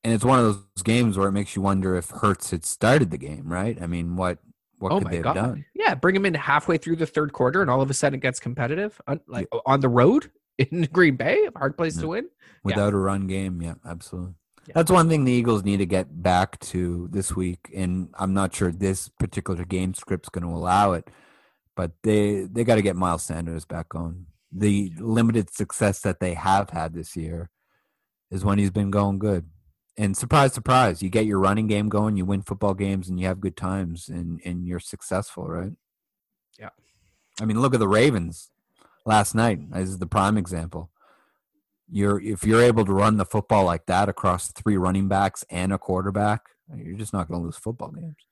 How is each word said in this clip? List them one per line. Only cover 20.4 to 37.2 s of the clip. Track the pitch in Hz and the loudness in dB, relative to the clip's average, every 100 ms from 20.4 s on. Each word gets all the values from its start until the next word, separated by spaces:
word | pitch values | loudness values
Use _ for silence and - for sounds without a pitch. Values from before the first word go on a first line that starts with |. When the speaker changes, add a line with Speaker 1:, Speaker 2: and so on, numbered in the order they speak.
| 87 | -6
Speaker 1:
allow | 82 85 95 101 | -4 0 2 4
it, | 87 - _ _ _ _ _ _ - | 0 -6 _ _ _ _ _ _ -8
but | 87 82 | -8 -4
they, | 110 107 104 101 | 0 2 2 -2
they | 95 101 117 | -4 -4 2
gotta | 110 | 4
get | 101 90 | 2 0
Miles | 92 85 | 0 -2
Sanders | - 82 82 82 - | -4 -8 -6 -8 -8
back | 85 82 80 | -10 -8 -8
on. | 82 90 85 _ _ | -8 -10 -16 _ _
The | 92 104 101 98 82 | -2 2 2 -2 -6
limited | 113 113 117 113 95 | -2 2 4 2 -2
success | - 98 - 107 95 | -6 -8 0 0 0
that | 101 90 | -4 -2
they | 90 | -4
have | 82 95 98 98 | -2 2 2 0
had | 85 80 | -6 -6
this | 82 82 - | -8 -12 -10
year | 80 82 85 _ _ _ _ _ _ _ _ | -8 -8 -12 _ _ _ _ _ _ _ _
is | 95 101 | -4 0
when | 101 | 2
he's | 98 | 2
been | 101 98 | 0 0
going | 101 101 98 | 2 2 0
good. | 104 92 82 _ _ _ _ - | 0 -2 -4 _ _ _ _ -4
And | 107 98 | -2 -2
surprise, | 120 151 139 | 2 4 4
surprise, | 127 113 131 117 80 | 2 2 4 4 2
you | 95 | 0
get | 110 110 | 0 2
your | 98 | 2
running | 95 104 107 | 2 2 2
game | 104 104 | 0 2
going, | 104 107 101 | 0 0 0
you | 92 | 0
win | 98 | -2
football | 98 95 101 | -4 -2 -2
games, | 95 98 98 92 | 0 -2 -2 -4
and | 90 | -4
you | 92 | -4
have | 92 | -2
good | 95 85 | -6 -6
times, | 92 98 87 85 - | -6 -4 -6 -8 -12
and, | 85 85 85 90 | -10 -8 -8 -8
and | 87 90 | -8 -6
you're | 90 | -8
successful, | - - - 95 101 - 90 | -10 -16 -6 -4 -4 -10 -10
right? | 82 95 - _ _ _ _ _ _ _ _ | -8 -8 -12 _ _ _ _ _ _ _ _
Speaker 2:
Yeah. | 104 _ _ _ _ _ | -20 _ _ _ _ _